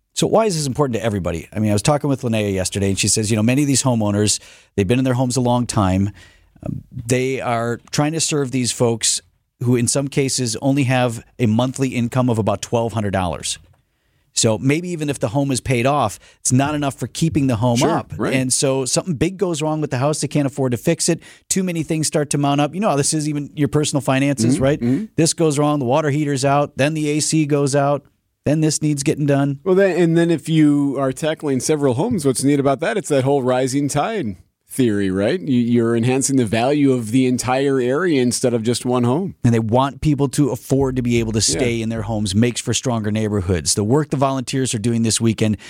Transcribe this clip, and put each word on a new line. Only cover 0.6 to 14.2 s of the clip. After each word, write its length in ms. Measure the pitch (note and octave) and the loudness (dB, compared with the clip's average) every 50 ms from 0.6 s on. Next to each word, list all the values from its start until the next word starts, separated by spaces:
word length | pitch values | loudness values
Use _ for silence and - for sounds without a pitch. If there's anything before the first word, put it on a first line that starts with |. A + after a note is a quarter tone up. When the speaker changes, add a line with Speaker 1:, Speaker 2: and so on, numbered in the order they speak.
| D3 | -4
Speaker 1:
important 280 | C3+ A#2 - D3+ C3 A2+ | -2 0 0 0 0 0
to 100 | G#2 F#2+ | -2 -2
everybody? 440 | A#2 G#2 G2+ E2 F2 E2+ D#2+ - - | -2 -2 -2 -2 -2 -4 -6 -8 -8
I 60 | - G#2 | -4 -2
mean, 120 | A2 G#2+ | 0 0
I 40 | G#2 | 0
was 80 | G#2 | 0
talking 260 | - D3+ D3 C#3 - C#3+ | 2 2 0 0 0 -2
with 140 | C3+ B2+ | -2 -2
Linnea 280 | - A#2+ A2+ A2 G#2 G2+ G2 | -2 -2 -2 0 0 0 -2
yesterday, 340 | F#2 F2+ - - G2+ G2 G2 | -2 -4 -4 -2 -2 -2 0
and 100 | G2 - | 0 0
she 100 | - G#2 | 0 0
says, 220 | - A2+ A2 G2+ | 0 0 0 0
you 60 | A#2 | 0
know, 60 | G#2+ | 2
many 180 | G#2+ A#2 B2+ C#3 | 2 2 2 2
of 60 | D3 C#3 | 2 2
these 140 | C3+ B2 | 0 0
homeowners, 560 | - C3 A#2+ A2+ G#2 G#2 G2+ G#2 G#2+ G2+ - - - - - - _ _ - | 0 0 0 0 0 0 0 2 2 0 0 -4 -8 -14 -20 -20 _ _ -2
they've 140 | - G2+ F2+ | -2 0 2
been 100 | A#2+ C3 | 2 0
in 60 | C3 | 0
their 100 | C3 B2 | 0 0
homes 220 | B2 C3 B2 A#2+ | 0 0 0 0
a 60 | C3+ | 0
long 240 | B2 A#2+ A#2+ B2 B2 | 0 0 0 0 -2
time. 460 | - - - G2 F#2 F#2 G2 G2 G2+ - - - - _ _ _ _ _ - - | -2 0 2 2 2 2 2 0 0 -4 -8 -18 -20 _ _ _ _ _ -14 -10
Um, 200 | - - - - - | -10 -10 -10 -12 -14
they 520 | - B2 A#2 A#2 B2+ B2+ B2+ C3 C3+ A#2 | -14 -8 -4 -2 0 0 0 -2 -2 -4
are 360 | E2 B2 A#2 A#2 A#2 A#2+ A#2 A2 - - | -4 -2 -2 -2 -2 -4 -4 -6 -10 -6
trying 220 | - - D3 D3+ | -2 -2 0 0
to 80 | D#3+ D#3+ | 0 -2
serve 300 | - - E3 D3 C#3+ B2 | -2 -2 -2 -2 -2 -2
these 200 | A#2+ C3 B2 A2+ | -2 -2 -2 -2
folks 480 | - - B2 A#2 A#2 A2 - - - - - _ _ _ _ _ _ - | 0 0 0 0 0 0 -2 -2 -2 -4 -6 _ _ _ _ _ _ -4
who, 140 | B2 A#2+ B2 | 0 2 2
in 100 | A#2 A#2+ A2+ | 2 2 2
some 200 | - C#3+ C#3 C3+ | 0 -2 -2 -2
cases, 480 | - D3+ C3+ C3 - - B2+ A#2 A2 - | -2 -2 0 0 0 -2 -4 -4 -4 -2
only 220 | - C3+ C3+ C#3+ C3+ | 0 0 2 2 2
have 380 | A#2+ C3 B2+ B2+ B2 A2+ A#2 - _ _ - | 2 2 2 0 0 -2 -6 -12 _ _ -2
a 80 | B2 | 0
monthly 420 | G#2+ G#2+ A2+ B2 C3+ B2+ - C#3 C3 | 2 2 2 0 0 -2 -2 -2 -2
income 380 | - B2 A#2 A#2+ - C3 B2+ B2+ | -2 -2 -2 0 0 0 0 2
of 80 | A#2 A2+ | 2 0
about 220 | G#2 A2 G2+ - | 0 0 -2 -2
twelve 300 | - - - A#2 A#2 A#2 G2+ | -4 -2 -2 -2 -2 -2 -2
hundred 180 | A2+ G#2 G2+ | -4 -4 -2
dollars. 460 | F#2+ F#2+ F#2 F2 D2+ - - - - - - _ _ _ _ _ _ _ _ _ _ _ | -2 -2 -2 -2 -4 -6 -8 -8 -10 -10 -14 _ _ _ _ _ _ _ _ _ _ _